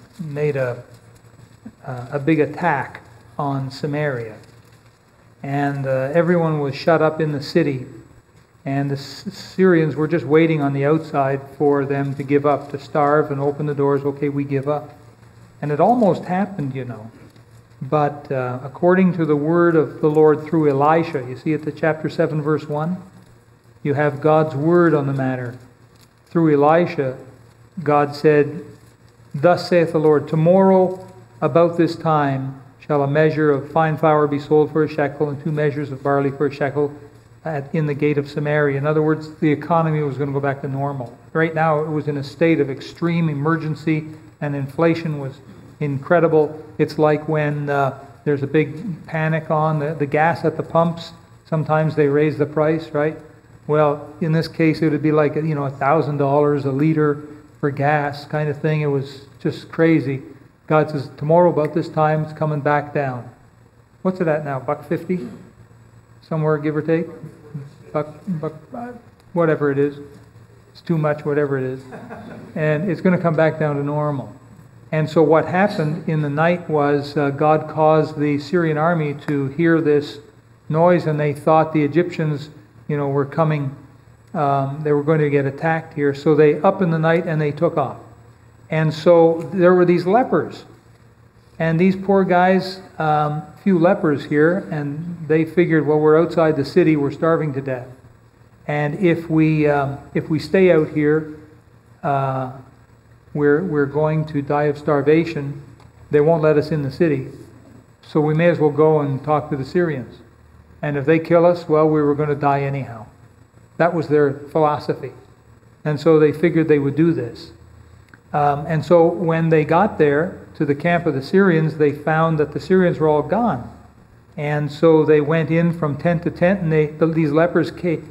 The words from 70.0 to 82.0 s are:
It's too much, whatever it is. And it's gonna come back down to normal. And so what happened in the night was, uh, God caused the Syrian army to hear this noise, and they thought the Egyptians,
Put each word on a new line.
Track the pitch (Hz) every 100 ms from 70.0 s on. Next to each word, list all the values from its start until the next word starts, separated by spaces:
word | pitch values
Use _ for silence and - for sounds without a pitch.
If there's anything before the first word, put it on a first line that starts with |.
| - - - - - - _
It's | -
too | - 165
much, | 151 147
whatever | 151 147 147 139
it |
is. | 131 131 - - - - - - -
And | - 156 151 190
it's | 156
gonna | 190 180
come | 170
back | 156 160 156
down | 156 143
to |
normal. | 143 147 151 143 107 - - - - - -
And | 156 151
so | 175
what | 151 156 -
happened | 180 202 196 151 160 -
in | 156
the | 147
night | 143 165 175 170
was, | 151 143 143 139 -
uh, | 143
God | 135 151 156 151
caused | - 156 156 151 -
the | 147 143
Syrian | 147 180 165 151
army | 160 170 151 143 -
to | 143 135
hear | 143 170 165
this | 143 147 147 - - _ _ _ -
noise, | 151 175 175 156
and | 147
they | 151
thought | 143 - 160 156
the | 156
Egyptians, | 147 143